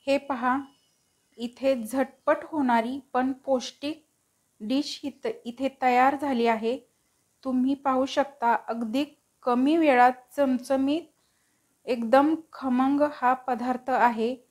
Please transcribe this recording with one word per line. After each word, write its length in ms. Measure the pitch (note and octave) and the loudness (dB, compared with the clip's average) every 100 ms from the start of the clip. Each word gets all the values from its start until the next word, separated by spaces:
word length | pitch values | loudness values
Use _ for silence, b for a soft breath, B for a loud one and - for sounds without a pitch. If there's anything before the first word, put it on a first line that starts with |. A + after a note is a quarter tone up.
| - | 0
हे 100 | C#4 | -2
पहा, 400 | C#4 B3+ B3 C4+ C4+ _ _ _ _ _ _ - | -2 -4 -2 -2 -6 _ _ _ _ _ _ -12
इथे 460 | A#3 - C4+ C4 | -12 -4 -2 -2
झटपट 540 | A3 C4 C4 _ - D4+ | -2 -4 -4 _ -2 -2
होणारी 560 | E4 D#4+ B3+ A#3 A3+ C4+ _ | -2 -2 0 0 0 -8 _
पण 200 | B3 C4 | -4 -2
पौष्टिक 720 | C4 - C4 B3 _ C#4+ D#4+ _ _ _ _ _ _ | -4 -2 -2 -4 _ -10 -10 _ _ _ _ _ _
डिश 400 | G#3+ C4+ D4 - | -4 -4 -4 -10
इथ-, 240 | C#4+ - A3 - | -12 -8 -8 -8
इथे 240 | A#3+ A#3+ C4+ - | -14 -6 -6 -2
तयार 340 | B3+ B3 C4 C#4+ | 0 4 2 2
झाली 260 | D4 B3 A#3 | -2 0 0
आहे. 300 | A3 A3+ C4+ _ _ _ _ _ _ | 0 -2 -6 _ _ _ _ _ _
तुम्ही 320 | C4 B3+ B3+ | -4 -2 0
पाहू 300 | C#4 C#4 C4 | -2 0 0
शकता, 480 | C4 D4 C#4 - A#3 A3+ - | 0 -2 -4 -2 0 0 -4
अगदी 380 | A#3 A3+ B3+ D4 _ _ _ | -8 -4 -4 -4 _ _ _
कमी 340 | - A#3+ C4+ E4 | -2 2 2 4
वेळात 340 | D#4 B3 B3 B3+ _ | 4 6 4 2 _
चमचमीत, 680 | - C#4 B3+ - C4+ C4+ D#4 E4 _ _ _ _ _ _ _ | -2 0 0 -2 -2 0 -2 -6 _ _ _ _ _ _ _
एकदम 500 | - A#3+ A3+ C4 D4 D#4+ - | -6 -4 4 4 4 0 -6
खमंग 480 | - C4 B3 C4+ C#4+ D4 | -10 -2 0 2 2 0
हा 200 | D4 B3 | 0 0
पदार्थ 560 | B3+ - A#3+ B3 B3 C4 | 0 -4 -4 -2 -4 -2
आहे. 460 | B3 A#3+ A3+ A3+ B3+ _ | 2 2 2 -4 -4 _